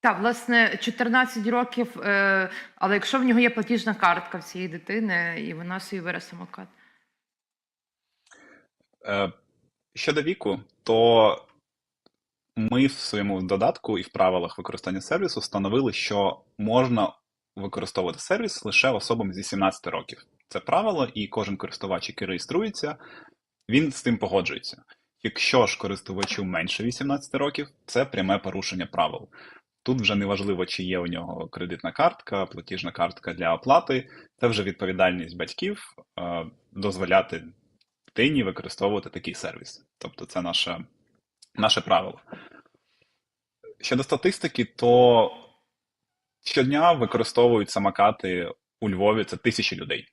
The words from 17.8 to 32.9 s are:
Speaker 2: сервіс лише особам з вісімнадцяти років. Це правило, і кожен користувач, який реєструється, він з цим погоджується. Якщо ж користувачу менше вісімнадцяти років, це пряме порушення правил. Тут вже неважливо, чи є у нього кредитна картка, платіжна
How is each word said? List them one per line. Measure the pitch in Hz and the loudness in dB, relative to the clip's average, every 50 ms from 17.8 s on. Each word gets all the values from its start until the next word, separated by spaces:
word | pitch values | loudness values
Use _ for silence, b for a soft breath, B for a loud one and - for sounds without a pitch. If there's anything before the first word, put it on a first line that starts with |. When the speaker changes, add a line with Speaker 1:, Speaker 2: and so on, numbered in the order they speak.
| - - - - 92 87 85 - | -8 -6 -4 -2 -2 -2 -4 -6
Speaker 2:
сервіс | - - 180 208 233 208 - - - | -2 -2 -2 -2 -2 -4 -6 -6 -8
лише | 107 101 - - 135 | -2 0 2 2 4
особам | 127 104 - - 117 117 110 98 92 | 2 0 0 -2 -2 0 0 -4 -4
з | 92 | -6
вісімнадцяти | 101 - - 98 98 95 95 - - 87 | -8 -6 -2 2 2 2 2 0 -8 -6
років. | 85 82 80 - - - - _ _ _ _ _ | -6 -6 -8 -8 -16 -18 -20 _ _ _ _ _
Це | - - | -10 -8
правило, | - - - 170 208 226 196 160 135 - - | -2 0 0 2 2 2 0 0 0 -2 -2
і | - 104 98 | -6 -8 -4
кожен | - - 104 98 101 92 | -4 -4 -4 -4 -4 -8
користувач, | - 98 - - - 98 95 85 - - | -8 -12 -10 -8 -4 -4 -4 -4 -4 -6
який | - - - 92 | -8 -8 -6 -6
реєструється, | 92 87 - - 139 170 214 220 202 - - - - - B B B B B B B _ _ _ _ _ _ _ | -6 -6 -6 -2 -2 -2 -2 -2 -4 -6 -6 -6 -8 -8 B B B B B B B _ _ _ _ _ _ _
він | 110 135 165 151 | 2 4 4 4
з | 139 - | -2 -4
цим | - 247 233 208 | 0 0 0 0
погоджується. | - - - - - - - - - - - - _ b b b b b _ _ _ | 0 2 2 0 0 0 -6 -8 -10 -14 -16 -16 _ b b b b b _ _ _
Якщо | 113 - - - - - 131 117 101 | -8 -4 -2 -2 2 4 4 4 4
ж | - - | 2 -4
користувачу | - 98 98 95 - - 98 92 98 - - - 101 | -4 -6 -6 -8 -8 -10 -6 -6 -4 -4 -4 -6 -4
менше | 92 90 82 82 85 - - 104 | -4 -4 -4 -4 -4 -4 -4 -4
вісімнадцяти | 120 123 - 139 143 139 143 139 - - 139 | -4 -4 -4 -4 -4 -4 -4 -6 -6 -4 -2
років, | 139 143 143 - 147 139 _ _ _ | -2 -2 -4 -6 -10 -10 _ _ _
це | - - 120 135 | -4 0 0 0
пряме | 135 - 98 95 95 98 101 | 0 0 -4 0 0 0 0
порушення | - 98 90 95 95 - 98 90 87 | -2 -6 -8 -6 -6 -6 -6 -6 -8
правил. | 85 - 90 82 78 78 78 - - B B B B B B B _ _ _ _ | -6 0 0 0 0 0 -6 -12 -16 B B B B B B B _ _ _ _
Тут | - 131 131 | -2 -2 0
вже | 113 98 107 | 2 2 2
неважливо, | 101 101 98 101 95 98 101 98 87 92 | 2 2 0 -2 -2 0 -2 -2 -2 -2
чи | 90 - - 95 | -4 -4 -6 -4
є | 90 92 90 | -2 -2 -2
у | 87 87 | -2 -4
нього | 87 85 85 85 87 85 85 - | -4 -6 -8 -8 -10 -10 -10 -10
кредитна | - - 90 90 87 80 - 82 | -10 -10 -8 -8 -8 -8 -8 -10
картка, | - - 147 170 170 - - - - 98 95 | -2 2 2 2 2 0 -12 -6 -4 -4 -4
платіжна | - - - 87 - - 92 - 85 | -4 -8 -14 -12 -10 -10 -8 -8 -10